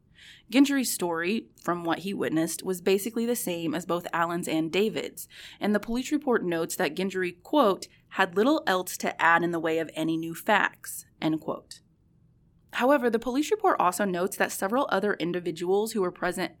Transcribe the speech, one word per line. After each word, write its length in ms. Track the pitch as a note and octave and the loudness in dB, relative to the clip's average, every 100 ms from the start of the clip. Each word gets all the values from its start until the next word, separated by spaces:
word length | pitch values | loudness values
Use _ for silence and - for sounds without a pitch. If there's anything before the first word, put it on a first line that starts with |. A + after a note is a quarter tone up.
| _ _ - - _ | _ _ -20 -20 _
Gingery's 420 | A#3 C#4 C#4 A#3 | 4 4 4 0
story, 560 | - F3 E3 E3+ A3+ - _ | -2 -2 -2 0 -2 -4 _
from 240 | - F3 | -4 -2
what 160 | E3+ D#3+ | -2 -2
he 140 | F3+ | -4
witnessed, 500 | G3+ B2+ D#3 E3 - | -4 0 0 0 -4
was 180 | F#3 F#3 | -6 -2
basically 440 | F3 G3 G#3+ A3+ A#3 | 2 2 2 -2 -2
the 100 | A#3+ | -2
same 380 | - E3+ E3 | -2 -4 -2
as 120 | D#3+ F3 | -4 -2
both 220 | E3+ E3+ | -4 -2
Alan's 340 | E3 E3+ E3+ - | -2 0 -2 -2
and 240 | D#3+ D#3+ | -2 0
David's, 560 | F3+ G#3+ D#3 - - - - - - | 2 0 0 -8 -10 -18 -18 -20 -6
and 140 | G3+ | 0
the 60 | G#3 | 0
police 320 | G#3+ A#3 B3+ | 0 -4 -2
report 320 | D4 C#4+ A#3 | -2 0 0
notes 320 | F3 E3 E3+ - | 0 -2 -2 -2
that 200 | F3+ D#3+ | -2 0
Gingery, 360 | F#3+ F#3 F3+ | -4 -2 -4
quote, 560 | F3 - D4+ A3+ F3+ - _ _ | -6 0 4 4 4 -4 _ _
"had 260 | - F#3+ F3 | 0 2 4
little 280 | A#3 D#4 - | 4 4 2
else 300 | F#3 F3+ - | 0 -2 -4
to 220 | - - | -4 2
add 220 | D#3+ E3+ | 4 6
in 80 | E3+ | 4
the 80 | E3+ | 0
way 180 | D#3+ D#3+ | 0 -2
of 100 | D#3+ - | -2 -4
any 220 | D#3+ D#3+ | -2 -2
new 160 | E3 | -4
facts," 720 | E3 - G3+ - - - - - _ | -6 2 4 2 -2 -12 -14 -16 _
end 220 | D#4+ D#4 | -2 -2
quote. 400 | - - - - _ _ _ _ _ _ _ _ _ | -4 -8 -10 -20 _ _ _ _ _ _ _ _ _
However, 360 | - B3 D4 A#3+ | 0 4 4 4
the 100 | A3+ | 0
police 320 | B3+ B3 D4+ | -2 -2 0
report 280 | - F#4+ - | 2 2 2
also 260 | F3 F3+ G#3 | 2 2 0
notes 320 | F#3 F#3+ - | 0 -2 0
that 140 | G3+ | -2
several 360 | - G3 A#3+ - | -2 -2 0 0
other 260 | F#3+ G3+ F#3+ | 0 0 -2
individuals 760 | E3 F3 F3 D#3+ F3 G3 A3+ | -2 -2 -4 -6 0 0 0
who 100 | A3+ | -2
were 100 | F3+ | -2
present 420 | F3 F3+ F#3 F3+ - | -2 -4 -2 -6 -4